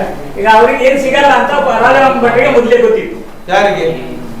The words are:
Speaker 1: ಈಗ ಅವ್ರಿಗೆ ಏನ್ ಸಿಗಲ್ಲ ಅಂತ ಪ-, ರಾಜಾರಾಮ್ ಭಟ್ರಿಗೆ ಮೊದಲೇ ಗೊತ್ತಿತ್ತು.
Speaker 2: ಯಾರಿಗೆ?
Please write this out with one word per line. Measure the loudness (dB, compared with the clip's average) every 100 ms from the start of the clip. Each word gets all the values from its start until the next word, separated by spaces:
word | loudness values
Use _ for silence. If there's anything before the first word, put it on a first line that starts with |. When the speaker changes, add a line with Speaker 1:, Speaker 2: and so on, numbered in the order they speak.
| -6 -10 -12 -4
Speaker 1:
ಈಗ | 2
ಅವ್ರಿಗೆ | 4 4 2 0
ಏನ್ | 2
ಸಿಗಲ್ಲ | 0 2 2
ಅಂತ | 2 0
ಪ-, | -2 0 0
ರಾಜಾರಾಮ್ | 2 4 2 2
ಭಟ್ರಿಗೆ | 0 2 2
ಮೊದಲೇ | 2 2 2
ಗೊತ್ತಿತ್ತು. | 2 0 -4 -12 -16 -16 -2
Speaker 2:
ಯಾರಿಗೆ? | 0 0 0 -4 -6 -10 -12 -12 -8